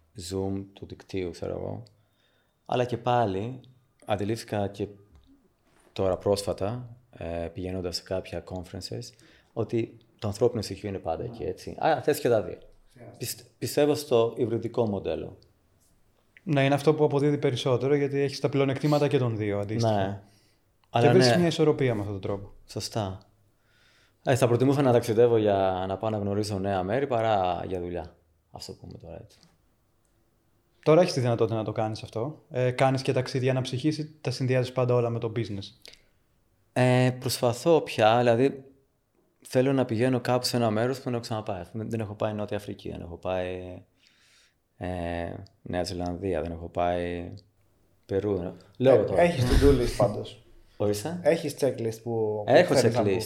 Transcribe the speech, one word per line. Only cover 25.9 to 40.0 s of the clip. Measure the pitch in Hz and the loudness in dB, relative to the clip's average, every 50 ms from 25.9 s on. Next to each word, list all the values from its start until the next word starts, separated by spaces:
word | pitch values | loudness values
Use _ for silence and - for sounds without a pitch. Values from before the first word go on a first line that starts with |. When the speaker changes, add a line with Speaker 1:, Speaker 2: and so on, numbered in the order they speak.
| 95 | -4
Speaker 1:
πάω | 95 - 110 | -2 -2 -2
να | 107 104 | -2 -2
γνωρίζω | 101 101 101 104 107 98 104 95 | -2 -2 -2 -2 -2 -2 -2 -2
νέα | 95 101 98 92 90 | -2 0 0 0 0
μέρη | 95 110 135 139 | 0 -2 -2 -2
παρά | - 123 113 110 113 107 98 92 90 87 85 87 | 0 0 0 2 2 2 2 2 0 -2 -4 -4
για | 92 92 90 | -6 -6 -6
δουλειά. | 87 87 87 87 85 82 - _ _ _ _ _ _ _ | -6 -6 -6 -8 -8 -10 -14 _ _ _ _ _ _ _
Ας | - - - | -18 -18 -16
το | - 95 | -16 -18
πούμε | - - 90 - - - | -18 -18 -18 -18 -18 -16
τώρα | 82 82 82 - | -16 -16 -16 -18
έτσι. | - _ _ _ _ _ _ _ _ _ _ _ _ _ _ _ _ _ _ _ _ _ _ _ _ _ _ _ _ _ _ - | -20 _ _ _ _ _ _ _ _ _ _ _ _ _ _ _ _ _ _ _ _ _ _ _ _ _ _ _ _ _ _ 2
Speaker 3:
Τώρα | 151 156 151 | 4 6 6
έχεις | 139 - - | 6 4 2
τη | 139 | 0
δυνατότητα | 120 123 117 110 117 104 113 | 0 0 2 2 2 0 0
να | 110 107 | -2 -4
το | 107 110 | -4 -2
κάνεις | 117 110 110 107 - - | -2 -2 -2 -4 -6 -10
αυτό. | - - 110 117 147 151 - _ - | -10 -8 -6 -6 -6 -8 -12 _ -8
Ε, | - 127 127 127 | -4 -2 0 0
κάνεις | 123 - 135 131 135 131 131 | 2 2 2 2 2 0 0
και | - 123 | -2 -2
ταξίδια | 127 127 - - 131 120 127 | -2 -2 -2 -4 -2 0 0
αναψυχής | 127 131 123 - - 123 151 156 151 156 | 0 -2 -2 -4 -4 -4 -2 -2 -2 -2
ή | 151 - - - | -6 -10 -12 -10
τα | - 135 | -8 -6
συνδυάζεις | 123 - 135 123 131 127 123 - - | -4 -2 0 0 2 2 0 0 -2
πάντα | 131 127 120 123 | -2 0 2 2
όλα | 123 120 117 | 2 2 0
με | 117 117 | -2 -4
το | 117 113 104 | -4 -4 -4
business; | 117 113 101 101 98 - - - _ - - - - _ _ _ _ _ _ _ _ _ _ _ _ _ _ - | -4 -6 -6 -6 -10 -10 -12 -16 _ -20 -20 -20 -20 _ _ _ _ _ _ _ _ _ _ _ _ _ _ -2
Speaker 1:
Ε, | 131 127 127 123 127 127 127 127 127 | 2 4 4 4 4 4 2 2 0
προσπαθώ | - 127 - - 127 120 117 - - 170 165 151 | -4 -4 -2 0 0 0 0 2 4 4 4 4
πια, | 147 - - - 110 107 113 123 | 4 0 0 4 6 6 6 6
δηλαδή | 120 120 113 117 135 139 - - - - _ _ _ _ _ _ _ _ _ _ _ _ _ _ - - | 6 6 6 4 4 2 0 -4 -14 -20 _ _ _ _ _ _ _ _ _ _ _ _ _ _ -10 -2
θέλω | - 127 127 139 135 | 0 2 2 4 2
να | 135 123 | 2 0
πηγαίνω | - 113 107 | 0 0 0